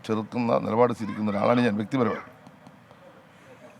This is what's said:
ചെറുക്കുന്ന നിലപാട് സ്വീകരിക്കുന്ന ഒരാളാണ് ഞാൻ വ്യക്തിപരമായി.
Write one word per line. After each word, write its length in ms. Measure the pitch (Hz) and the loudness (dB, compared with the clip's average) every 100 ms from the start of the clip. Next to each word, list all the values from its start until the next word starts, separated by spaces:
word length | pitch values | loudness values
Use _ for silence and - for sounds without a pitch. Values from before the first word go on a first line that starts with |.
| - | -4
ചെറുക്കുന്ന 500 | 107 107 120 117 135 - | -4 -4 -4 0 0 0
നിലപാട് 260 | 110 123 113 | 2 2 0
സ്വീകരിക്കുന്ന 340 | 104 104 107 | -6 -4 -2
ഒരാളാണ് 280 | 101 113 123 120 | 0 2 4 2
ഞാൻ 80 | 104 | 0
വ്യക്തിപരമായി. 460 | 101 135 110 85 - - - - - - - - - - - - - - - - | -2 0 0 -2 -8 -20 -20 -20 -20 -20 -20 -20 -20 -20 -20 -20 -20 -20 -20 -4